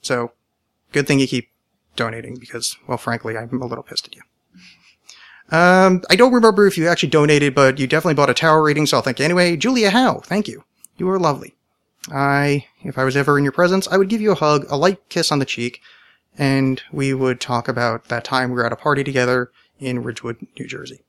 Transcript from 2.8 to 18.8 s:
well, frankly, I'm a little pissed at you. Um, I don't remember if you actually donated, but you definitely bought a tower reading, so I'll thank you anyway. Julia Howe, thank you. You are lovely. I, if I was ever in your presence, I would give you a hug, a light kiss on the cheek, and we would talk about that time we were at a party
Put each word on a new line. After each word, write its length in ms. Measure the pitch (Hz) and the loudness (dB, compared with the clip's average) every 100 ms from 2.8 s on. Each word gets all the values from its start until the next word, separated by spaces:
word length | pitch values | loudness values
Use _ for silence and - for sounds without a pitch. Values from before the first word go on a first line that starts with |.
| - | -10
well, 120 | 123 | -8
frankly, 380 | - 117 - 110 | -6 -8 -6 -10
I'm 240 | 117 127 | -8 -8
a 40 | 127 | -6
little 180 | 117 | -10
pissed 220 | - - - | -12 -14 -14
at 60 | |
you. 80 | - - _ _ _ - _ _ _ _ - - - _ | -20 -20 _ _ _ -20 _ _ _ _ -20 -20 -20 _
Um, 520 | 160 175 185 185 185 - | 4 6 6 6 4 2
I 80 | 190 | 4
don't 160 | 247 | 6
remember 340 | 247 226 202 202 | 6 4 4 2
if 120 | 185 | 2
you 100 | 165 | 0
actually 220 | 175 156 | 0 2
donated, 440 | 156 151 147 143 | 2 4 4 2
but 240 | 135 135 135 | 4 2 2
you 80 | 131 | 0
definitely 280 | 151 170 | 0 0
bought 160 | 147 143 | 2 2
a 40 | |
tower 280 | 123 165 156 | 2 2 4
reading, 240 | 156 147 151 | 2 0 0
so 100 | 135 | 0
I'll 60 | |
thank 160 | 123 120 | -2 -2
you 60 | |
anyway. 320 | 143 175 180 170 | 0 2 0 0
Julia 340 | 208 254 208 | 0 2 2
Howe, 300 | 208 254 - | 4 2 0
thank 240 | - 202 208 | -4 -6 -4
you. 160 | - _ _ - _ | -10 _ _ -20 _
You 120 | 180 | -4
are 80 | 190 | 0
lovely. 360 | 165 127 - _ _ _ _ _ - | 0 -2 -8 _ _ _ _ _ -12
I, 540 | 139 139 139 143 143 - _ | -4 0 0 0 -2 -4 _
if 160 | - 135 | -12 -4
I 60 | |
was 120 | 131 135 | -2 0
ever 200 | 139 143 | 2 2
in 60 | |
your 80 | 143 | 0
presence, 340 | 135 175 190 - | 2 2 2 0
I 80 | 185 | 0
would 120 | 196 | 2
give 120 | 226 | 0
you 120 | 214 | 0
a 40 | 180 | 2
hug, 300 | 151 147 - | 2 2 0
a 60 | 139 | 0
light 320 | 170 202 _ | 0 -2 _
kiss 220 | - 165 | -4 0
on 60 | 147 | 0
the 60 | |
cheek, 360 | 131 - 123 - - - _ _ _ - | 0 -4 -8 -10 -20 -20 _ _ _ -4
and 460 | 139 135 135 131 - | -2 0 0 -2 -8
we 220 | 151 139 | -6 -4
would 260 | 135 131 127 | 0 -2 -2
talk 280 | - 123 117 | -4 -4 -4
about 380 | 123 120 113 _ | -2 -2 -4 _
that 160 | 120 | -8
time 260 | 113 131 127 | -4 -2 -2
we 60 | 123 | -2
were 100 | 117 | -4
at 60 | |
a 40 | |
party 280 | 117 | -2